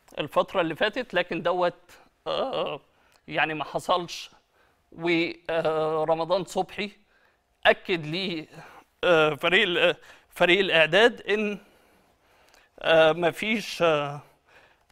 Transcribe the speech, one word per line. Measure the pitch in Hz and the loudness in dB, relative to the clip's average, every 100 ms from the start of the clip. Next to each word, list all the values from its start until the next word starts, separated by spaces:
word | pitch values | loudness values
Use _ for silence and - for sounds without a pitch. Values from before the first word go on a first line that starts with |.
| _ - | _ -10
الفتره | 151 - 185 190 | -4 -2 -2 -2
اللي | 165 156 | -2 -2
فاتت، | - 294 - | -4 -4 -4
لكن | 175 175 170 | -4 -2 -4
دوت، | 170 180 175 170 _ - _ _ - | -4 -2 -2 -4 _ -20 _ _ -6
آه، | 156 254 156 180 151 _ _ _ _ - | -4 -4 -4 -6 -8 _ _ _ _ -8
يعني | 151 156 | -4 -2
ما | 156 | -4
حصلش. | 139 165 - 180 170 - - _ _ _ _ _ _ | -6 -6 -2 -2 -2 -12 -16 _ _ _ _ _ _
ورمضان | - 165 170 165 - - 165 156 160 156 156 156 160 160 190 | -8 -2 0 -2 -6 -6 -4 -2 -2 -2 -2 -2 -2 0 -2
صبحي | 170 196 185 - 202 - _ _ _ _ _ _ - | -2 -6 -6 -6 -10 -12 _ _ _ _ _ _ 2
اكد | 220 - 170 151 | 2 0 -4 -4
لي، | 170 185 165 - - - - - _ | -6 -6 -8 -10 -18 -20 -20 -20 _
آه، | 175 165 156 147 | 4 4 4 2
فريق | 170 185 202 | 2 2 2
ال-، | 170 170 147 - - _ | 2 2 0 -8 -20 _
فريق | - 175 185 | 0 4 4
الاعداد | 185 160 156 175 233 208 | 4 4 4 6 4 2
ان، | - 214 208 202 - _ _ _ _ _ _ _ _ _ _ - | -4 -2 -2 -6 -14 _ _ _ _ _ _ _ _ _ _ -8
آه، | - 160 160 | 2 4 4
ما | 160 170 | 2 -2
فيش، | - 208 226 - - | -2 -4 -4 -6 -2
آه، | 170 151 143 143 - _ _ _ _ _ _ | 0 0 -2 -8 -16 _ _ _ _ _ _